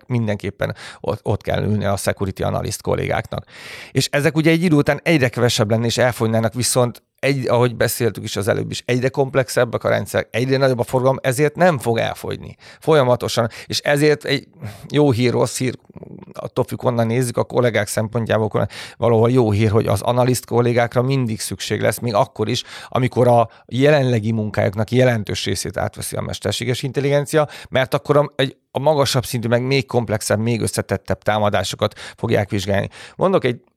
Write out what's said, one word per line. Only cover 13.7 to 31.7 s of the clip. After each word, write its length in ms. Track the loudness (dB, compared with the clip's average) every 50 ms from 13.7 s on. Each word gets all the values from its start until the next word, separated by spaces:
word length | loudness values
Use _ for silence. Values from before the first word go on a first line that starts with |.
| -6 -4
ezért 460 | 0 0 2 2 4 2 2 2 0
egy 240 | -4 -4 -4 -4 _ _ -16 -16 -14 -14 -14 -10 -2
jó 220 | 2 4 4 4
hír, 220 | 4 4 2 2
rossz 260 | 2 2 0 0 -2 -4
hír, 160 | -4 -4 -4 -8 _ _ -20 -20 -18 -18 -18 -18 -18 -18
attól 320 | -14 -12 -12 -6 -2 -2 -2
függ, 180 | -2 -4 -4
honnan 240 | -2 -2 0 0 0
nézzük, 300 | 0 0 0 0 -2 -2
a 80 | -4 -4
kollégák 420 | -2 0 0 2 2 2 0 -2
szempontjából 840 | -2 -2 -4 -4 -2 -2 -4 -2 0 0 0 0 0 0 -2 -2 -2 -6 -12 -16 -14 -8
valahol 340 | -2 2 4 4 4 4 4
jó 200 | 4 4 4 4
hír, 200 | 4 2 2 4
hogy 160 | 4 2 2
az 160 | 2 0 0
analiszt 440 | 0 0 2 2 2 2 2 -2 -2
kollégákra 560 | -2 0 2 2 2 2 2 0 0 0 0
mindig 380 | 0 0 0 0 0 -2 -4 -6
szükség 400 | -6 -8 -8 -8 -6 -4 -4 0
lesz, 180 | 0 0 0 0
még 160 | -4 -2 0
akkor 340 | 0 0 0 -2 -6 -4 -2
is, 140 | -2 -4 -6 -8 -14 -18 -12 -4
amikor 400 | -2 0 0 0 2 2 4 6
a 200 | 6 4 4 2 -2 -20 _
jelenlegi 640 | -6 -2 2 4 4 4 4 4 2 2 0 0 0
munkájuknak 580 | -2 -2 -2 -2 -2 -2 -2 -2 -2 -4 -2 0
jelentős 540 | 2 4 4 4 2 0 -2 -4 -6 -4 -4
részét 320 | -4 -4 -4 -6 -6 -4
átveszi 400 | -4 -4 -4 -6 -8 -10 -8 -8
a 40 | -8
mesterséges 640 | -8 -8 -8 -6 -4 -4 -4 -2 -2 -2 -4 -2
intelligencia, 640 | -4 -4 -4 -2 0 2 2 0 0 2 2 0 0 0 -4 -16 -10 -4
mert 260 | 0 0 0 0 -2
akkor 220 | -2 0 2 4
a, 160 | 4 2 2 _
egy, 200 | -2 -2 -2 -4 _ _ _
a 80 | -6 -2
magasabb 460 | 0 2 2 2 2 2 2 0 -2
szintű, 240 | -2 -4 -4 0 0
meg 140 | 0 0
még 240 | 2 2 0 0 0
komplexebb, 520 | 0 0 -2 0 0 -2 -2 0 0 0 0
még 220 | 2 0 0 0
összetettebb 640 | -2 -2 -2 -4 -4 -2 -4 -4 -2 -4 -6 -4
támadásokat 720 | -2 -2 0 2 2 2 2 0 -2 -2